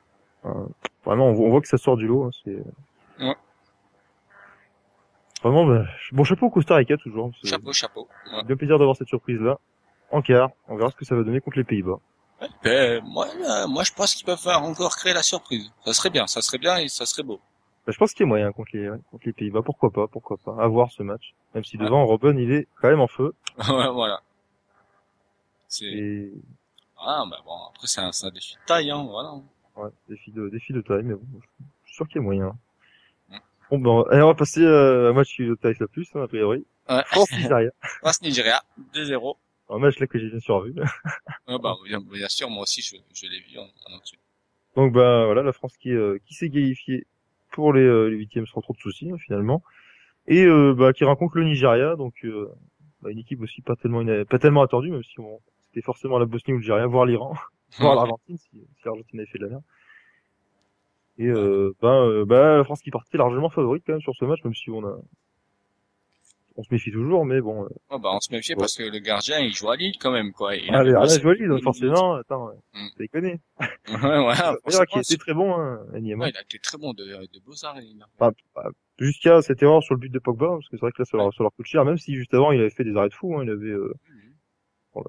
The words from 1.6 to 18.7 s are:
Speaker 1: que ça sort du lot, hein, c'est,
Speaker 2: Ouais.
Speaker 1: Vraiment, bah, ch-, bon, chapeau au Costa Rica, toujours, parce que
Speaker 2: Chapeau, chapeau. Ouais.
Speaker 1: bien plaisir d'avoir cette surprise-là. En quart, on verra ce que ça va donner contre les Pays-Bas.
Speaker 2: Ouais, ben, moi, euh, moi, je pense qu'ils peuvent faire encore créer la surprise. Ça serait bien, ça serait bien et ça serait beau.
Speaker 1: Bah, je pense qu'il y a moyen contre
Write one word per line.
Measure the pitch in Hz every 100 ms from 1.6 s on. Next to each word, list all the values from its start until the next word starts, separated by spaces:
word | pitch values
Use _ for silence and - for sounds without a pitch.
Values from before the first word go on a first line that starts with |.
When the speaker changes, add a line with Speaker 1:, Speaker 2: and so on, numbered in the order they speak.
Speaker 1:
que | 151
ça | 139
sort | - 123
du | 107
lot, | 127
hein, | 127 -
c'est, | - 98 104 - _ _ _ -
Speaker 2:
Ouais. | 131 - _ _ _ _ _ _ _ _ _ _ - _ _ _ _ _ _ _ _ -
Speaker 1:
Vraiment, | 117 143 165
bah, | 117 85
ch-, | - -
bon, | 131
chapeau | 147 185 240
au |
Costa | - 143 165
Rica, | 123 151
toujours, | - 110 120
parce | 120
que | -
Speaker 2:
Chapeau, | - 113
chapeau. | 135 - - 117 - -
Ouais. | 110
Speaker 1:
bien | 110 135
plaisir | 151 156
d'avoir | 143 135
cette | 127
surprise-là. | 123 - 113 110 139 _ _ _ _ _
En | 147
quart, | 135 123 131 - _
on | 110
verra | 117
ce | -
que | 147
ça | 120
va |
donner | 110 123
contre | 131 127
les |
Pays-Bas. | 123 107 90 95 - _ _ _
Speaker 2:
Ouais, | - -
ben, | 120 127 127 117 101
moi, | - 285 320 349
euh, | 104 -
moi, | 262
je | 185
pense | - 202 -
qu'ils | -
peuvent | 180
faire | 180 170
encore | 151 160 175 -
créer | 185
la | 175
surprise. | 151 180 - 117 104 _ -
Ça |
serait | 113 185
bien, | 147 101
ça | -
serait | - 127
bien | 156 180
et | 147
ça | - 120
serait | -
beau. | 139 101 _ _ _ _ -
Speaker 1:
Bah, |
je | 110
pense | 220
qu'il | -
y |
a | 180
moyen | 107 104
contre | - 110